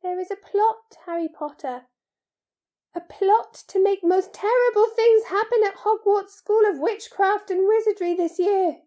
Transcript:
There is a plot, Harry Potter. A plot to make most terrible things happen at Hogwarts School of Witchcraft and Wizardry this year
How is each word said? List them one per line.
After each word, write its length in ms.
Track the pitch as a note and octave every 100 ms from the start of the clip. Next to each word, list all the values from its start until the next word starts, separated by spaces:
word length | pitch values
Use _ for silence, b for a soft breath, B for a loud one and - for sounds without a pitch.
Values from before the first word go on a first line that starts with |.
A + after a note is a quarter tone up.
There 180 | F4+ F4+
is 120 | F4+
a 40 |
plot, 600 | G4 - G4 A4 A4 _ -
Harry 220 | - E4+ D#4+
Potter. 560 | - D4 D4 C4+ B3 B3+ _ _ _ _ _ _ _ _ _ _
A 80 | F4
plot 520 | E4+ - F#4+ A4 - - -
to 160 | G4
make 200 | F#4+ G4
most 300 | E4+ F#4 F#4
terrible 540 | - G#4 B4 B4 A4 A4
things 300 | A4+ A4+ A4
happen 340 | A4 G4 A4 A#4
at 120 | G#4 -
Hogwarts 520 | - A4 - C#4+ F#3+
School 360 | - _ G#3+
of 140 | G#4 D4+
Witchcraft 720 | D#4 G#4 - - G4 G4+ G4+
and 160 | F#4 F#4+
Wizardry 460 | A4 A4 G4+ F4
this 260 | F4 E4+ -
year 380 | F4+ G4 F4+ -